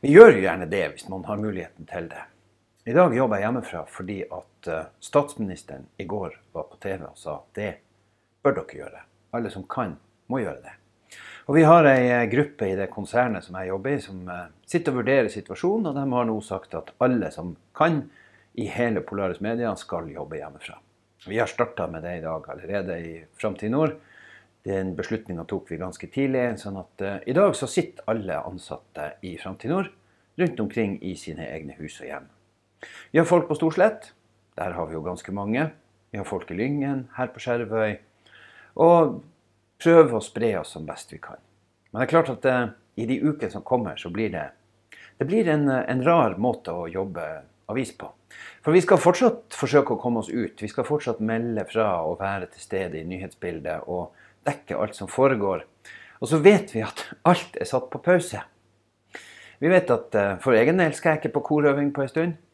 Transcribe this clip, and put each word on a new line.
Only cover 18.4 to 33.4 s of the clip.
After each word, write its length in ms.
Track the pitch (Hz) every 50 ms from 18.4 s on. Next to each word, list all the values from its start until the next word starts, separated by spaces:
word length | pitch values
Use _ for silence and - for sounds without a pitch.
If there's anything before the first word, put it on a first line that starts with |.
| _ _ _
i 120 | - -
hele 340 | 101 - - 120 120 110 95
Polaris 400 | - - - 101 98 92 87 -
Media 340 | 98 107 117 117 120 113 98
skal 320 | - - - - 85 85 78
jobbe 300 | 71 85 76 76 78 76
hjemmefra. 400 | 73 78 69 71 - - - - _ _ _ _ _ _ _ _ -
Vi 120 | 92 101 113
har 80 | 117
startet 440 | 104 - - 87 - - - 90 80
med 140 | 82 80 80
det 140 | 87 90 85
i 20 |
dag 260 | 80 80 80 80 76 -
allerede 480 | 67 73 - 80 98 101 92 95 87
i 280 | 85 85 82 80 82 80 _ _
Framtid 360 | _ - 107 95 - - 107
Nord. 260 | 120 143 160 151 151 - _ _ _ - - - - - _ _ _ _ _
Den 300 | 98 98 95 95 95 90
beslutningen 500 | 78 90 - 113 110 110 - 92 82 82 -
tok 200 | 104 92 - -
vi 100 | 87 78
ganske 280 | 92 90 82 - - - -
tidlig, 480 | 135 139 135 131 127 123 123 113 -
sånn 180 | - 104 98 95
at, 240 | 90 _ _ - 101
eh, 160 | 98 101 95 -
i 60 | - 131
dag 200 | 165 202 196 139
så 120 | - -
sitter 380 | 123 - - 160 - - - -
alle 320 | - 113 113 101 92 78 73 -
ansatte 680 | - 92 90 - - - - _ _ _ 76 76 76 - _ -
i 120 | 90 85
Framtid 340 | 80 - 95 95 - - 117
Nord 180 | 160 190 190 - - _ _ _ _ _ _ _ _ -
rundt 220 | 180 170 - -
omkring 420 | 107 104 - 117 110 101 98 - -
i 120 | 92 90
sine 260 | - - - 78 78
egne 340 | 80 60 65 80 78 71 71
hus 260 | - 78 76 - -
og 60 | -
hjem. 220 | 64 - 69 65 - _ _ _ _ _ _ _ _ _ _ - - - - - _
Vi 80 | - 151
har 80 | 165
folk 220 | 170 175 175